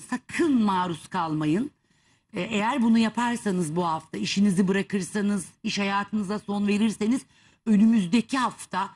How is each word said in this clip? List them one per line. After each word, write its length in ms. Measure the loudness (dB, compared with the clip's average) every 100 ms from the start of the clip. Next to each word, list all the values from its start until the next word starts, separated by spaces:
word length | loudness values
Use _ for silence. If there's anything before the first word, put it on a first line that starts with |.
| -10
sakın 520 | -12 -6 -2 2 2
maruz 440 | 2 0 -2 -6 -8
kalmayın. 640 | -6 -2 -2 0 0 -2 _ _ _ _ _ _
E, 80 | -8
eğer 400 | -4 -2 0 2
bunu 160 | 4 4
yaparsanız 800 | 2 0 -2 -2 -2 -2 -2 -2
bu 100 | -2
hafta, 320 | -4 -6 -8
işinizi 500 | -4 2 2 4 2
bırakırsanız, 800 | 0 -2 -4 -4 -4 -2 -2 -6 _
iş 160 | -6 -4
hayatınıza 600 | -2 -4 -4 -4 -4 -6
son 280 | -4 -2 0
verirseniz 540 | 2 0 0 0 -2 -4 _ _ _ 2
önümüzdeki 720 | 4 6 4 2 0 0 -2
hafta 520 | -4 -6 -8 -6 -6